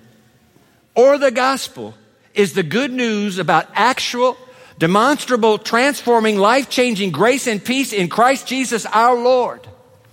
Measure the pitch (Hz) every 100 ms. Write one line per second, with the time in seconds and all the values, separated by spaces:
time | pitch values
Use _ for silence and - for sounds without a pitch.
0 | _ _ _ _ _ _ _ _ _ -
1 | 269 285 277 247 254 269 - 131 107 -
2 | _ _ _ 208 196 180 156 196 277 254
3 | 233 208 208 185 170 160 - 190 226 254
4 | - 247 254 233 - - - - 160 202
5 | 254 294 - 247 220 208 - 226 277 -
6 | 240 233 220 202 208 262 262 - 247 202
7 | 196 147 220 269 247 208 - 254 254 208
8 | 170 202 247 - - 254 254 226 196 214
9 | 240 247 247 254 208 117 - - _ _
10 | _